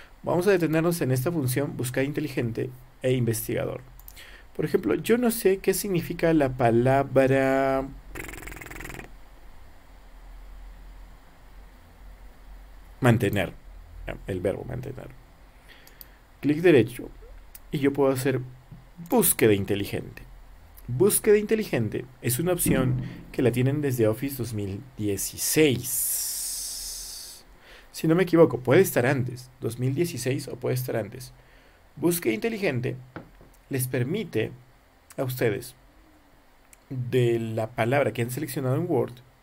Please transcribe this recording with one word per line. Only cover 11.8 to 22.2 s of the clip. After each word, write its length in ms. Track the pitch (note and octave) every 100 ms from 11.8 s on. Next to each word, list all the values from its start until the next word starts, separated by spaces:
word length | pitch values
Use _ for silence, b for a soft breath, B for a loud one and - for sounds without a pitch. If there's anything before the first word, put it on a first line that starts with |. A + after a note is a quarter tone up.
| - - - - - - - - - - - -
mantener, 520 | C3 A2 G2+ G2+ E2+ - - - - - -
ya, 100 | - -
el 140 | F#2
verbo 240 | F#2+ F#2
mantener. 440 | - - - - - - - - - - B B B B B B B -
Clic 180 | C#3 D3+
derecho 520 | F3 D3 - - - - - - - - -
y 100 | D3+
yo 120 | C#3
puedo 180 | C#3+ C3+
hacer 280 | B2+ C3+ B2+ - - - - - - E3+
búsqueda 420 | A#3 E3+ - A#2
inteligente. 720 | G2+ G2 G2+ G2+ - - - - - - - - - -
Búsqueda 480 | B2+ G3+ - G#3+ G#3
inteligente 680 | G#3 A3 G3+ C3+ G#2 - - -